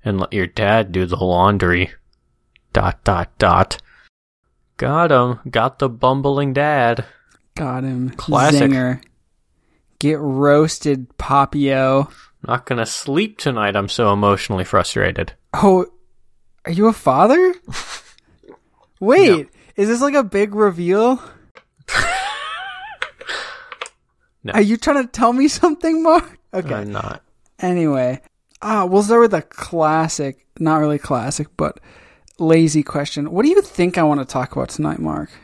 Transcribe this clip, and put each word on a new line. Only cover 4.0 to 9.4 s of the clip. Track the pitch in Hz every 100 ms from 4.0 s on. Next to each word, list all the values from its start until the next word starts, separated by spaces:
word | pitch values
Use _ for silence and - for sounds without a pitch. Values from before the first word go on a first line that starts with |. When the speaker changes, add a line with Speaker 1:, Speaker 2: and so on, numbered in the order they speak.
| _ _ _ _ _ _ _ -
Speaker 1:
Got | 127 151 170
him. | 135 123 120 131
Got | 117 120 -
the | 135
bumbling | 117 131 135 139 139 143
dad. | 135 147 147 117 117 - _ _ _ _
Speaker 2:
Got | - 143 127
him. | 135 127 127
Speaker 1:
Classic. | - - 120 143 143 139
Speaker 2:
Zinger. | 135 127 131 _ _ _ _